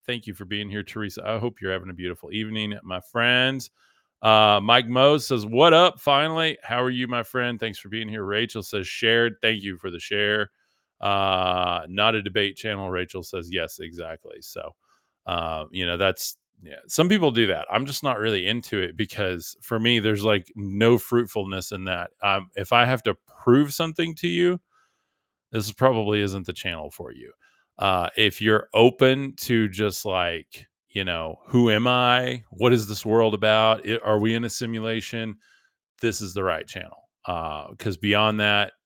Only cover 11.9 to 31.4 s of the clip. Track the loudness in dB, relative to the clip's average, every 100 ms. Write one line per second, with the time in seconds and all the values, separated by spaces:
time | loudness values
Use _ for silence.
11.9 | 0 2 2 -2 -2 -2 -4 -8 -6 -4
12.9 | -6 -6 -8 -10 -10 -6 -6 -6 -8 -14
13.9 | -12 -12 -14 -16 -20 -16 -14 -14 _ _
14.9 | _ _ _ -6 -4 -4 -6 -8 -6 -4
15.9 | 0 0 0 -8 -12 _ _ -20 -20 _
16.9 | 0 2 4 2 2 0 0 -4 -8 -6
17.9 | -6 -4 -2 -2 -2 -2 -4 -4 -4 -4
18.9 | -4 -8 -4 -4 -4 -10 -18 -6 -2 2
19.9 | 2 2 0 2 0 -2 -10 -8 2 4
20.9 | 4 4 0 0 -6 -6 -8 -8 -8 -6
21.9 | -6 -6 _ 0 0 -2 -10 2 4 4
22.9 | 2 -2 -4 _ -2 6 6 6 -2 -4
23.9 | -2 -6 -4 -4 0 2 0 _ _ _
24.9 | _ _ _ _ _ _ -6 -6 2 2
25.9 | 2 0 0 0 -4 -8 -8 -8 -8 -12
26.9 | -14 -16 -16 -20 _ _ _ _ -2 0
27.9 | 2 0 2 0 2 2 2 2 6 6
28.9 | 6 2 4 -4 -10 -2 0 0 -2 -4
29.9 | -4 -4 -2 -2 -4 -12 -20 -20 _ _
30.9 | -6 -4 -4 -6 -12